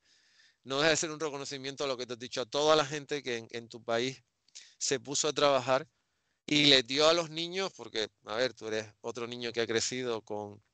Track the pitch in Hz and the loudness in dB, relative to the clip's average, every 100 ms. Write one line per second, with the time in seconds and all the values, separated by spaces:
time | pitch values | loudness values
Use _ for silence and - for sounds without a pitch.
0 | _ _ _ _ _ _ 120 139 160 147 | _ _ _ _ _ _ -6 0 2 2
1 | 165 151 156 139 139 139 135 135 143 123 | 0 -4 -6 -6 -10 -10 -10 -6 -4 -4
2 | 120 120 123 - 117 143 151 156 143 151 | -6 -8 -8 -8 -4 2 6 6 4 -4
3 | 139 147 127 117 113 117 117 120 110 117 | -6 -6 -4 -6 -6 -12 -12 -12 -2 0
4 | 127 131 _ _ _ - - - - 135 | 0 -4 _ _ _ -20 -20 -8 -4 -4
5 | 120 143 156 143 147 135 127 131 160 _ | -2 -2 -2 2 4 4 2 0 0 _
6 | _ _ _ _ - 147 147 135 117 135 | _ _ _ _ 0 4 8 8 6 2
7 | 156 170 160 156 170 185 190 - 113 110 | 4 4 0 -6 -6 -4 -6 -8 -8 -4
8 | 104 _ 101 107 127 110 110 110 110 - | -4 _ -6 -2 -2 -2 -6 -6 -6 -10
9 | 117 117 117 120 120 117 113 113 - 127 | -10 -8 -8 -6 -6 -2 0 0 0 -4
10 | 127 110 - 104 104 104 _ | -4 -4 -6 -8 -8 -12 _